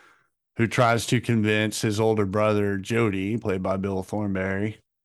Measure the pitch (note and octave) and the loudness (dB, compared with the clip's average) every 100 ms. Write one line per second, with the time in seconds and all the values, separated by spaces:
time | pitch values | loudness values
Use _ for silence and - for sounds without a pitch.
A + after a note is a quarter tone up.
0 | - _ _ _ _ - A2+ - A#2+ A#2 | -20 _ _ _ _ -2 0 4 4 4
1 | - B2 - A#2 G#2+ G#2+ G#2+ - A#2 G#2 | 2 0 2 0 2 2 0 -2 -2 2
2 | A2 A2 G2 G#2 G#2+ G#2 G2+ G2 F#2+ A2+ | 2 2 0 2 2 2 0 -4 -2 0
3 | A2+ F#2+ G2 A2+ A2 F#2+ F#2+ F#2+ G2 F#2+ | 0 0 -2 -2 -2 -2 -2 -2 -2 -4
4 | F#2 G#2 G#2 F#2+ F#2+ G2 G#2+ G#2 _ _ | -4 -6 -4 -2 -2 -2 -4 -6 _ _